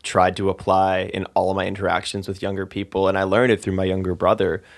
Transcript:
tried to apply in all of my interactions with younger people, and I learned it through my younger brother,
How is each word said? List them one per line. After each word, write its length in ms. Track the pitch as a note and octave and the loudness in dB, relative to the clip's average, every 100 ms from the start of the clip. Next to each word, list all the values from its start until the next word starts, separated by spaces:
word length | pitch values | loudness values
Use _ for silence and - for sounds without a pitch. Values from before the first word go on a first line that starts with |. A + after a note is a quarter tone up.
tried 340 | - G2 F#2 F2+ | -2 2 2 2
to 120 | F#2+ | -2
apply 600 | F#2 - F#2+ F#2+ F#2 F#2 | -2 0 2 2 0 -2
in 120 | F#2+ F#2+ | -6 -4
all 160 | F#2 F#2 | -2 0
of 60 | F#2+ | -2
my 100 | F#2+ | -2
interactions 600 | F#2+ F#2+ F2 - G2+ G2 | -2 -2 -2 -2 -6 -8
with 120 | F#2+ | -8
younger 240 | G2 G2 F#2+ | -6 -6 -6
people, 420 | G2 G2 F#2+ F#2+ | -8 -4 0 2
and 100 | F#2+ | 2
I 60 | |
learned 280 | F#2+ G#2 B2+ | 2 4 4
it 80 | G#2 | 2
through 140 | - | 0
my 100 | F#2+ | -2
younger 300 | F#2+ F#2+ F#2 | 0 -2 -4
brother, 480 | F2 F2 A2 F#2 D#2+ - | 2 2 4 2 -2 -8